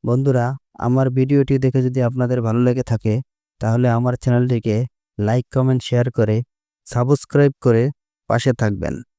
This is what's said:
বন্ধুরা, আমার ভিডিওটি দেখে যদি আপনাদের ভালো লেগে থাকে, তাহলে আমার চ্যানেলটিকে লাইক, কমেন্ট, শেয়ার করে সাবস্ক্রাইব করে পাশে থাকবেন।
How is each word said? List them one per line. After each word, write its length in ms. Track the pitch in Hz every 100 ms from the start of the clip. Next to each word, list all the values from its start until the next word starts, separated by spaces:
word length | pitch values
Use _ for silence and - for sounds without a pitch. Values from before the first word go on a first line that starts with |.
বন্ধুরা, 540 | - 127 139 127 120 135 _ -
আমার 300 | 120 127 131
ভিডিওটি 480 | 127 131 143 131 135
দেখে 180 | 131 131
যদি 200 | 127 127
আপনাদের 400 | 120 127 123 123
ভালো 180 | 113 113 123
লেগে 160 | 123
থাকে, 380 | 123 113 110 110 - _ _ _
তাহলে 280 | 110 117 123
আমার 260 | 117 123 123
চ্যানেলটিকে 720 | - 120 123 120 113 107 120 _ _ -
লাইক, 280 | 104 123 -
কমেন্ট, 320 | 131 131 127
শেয়ার 280 | - 120 123
করে 320 | - 107 110 123 _ _ _ -
সাবস্ক্রাইব 640 | 123 123 143 - 143 143 -
করে 300 | 127 113 131 - _ _ _
পাশে 240 | 113 135
থাকবেন। 500 | 120 107 98 76 67 -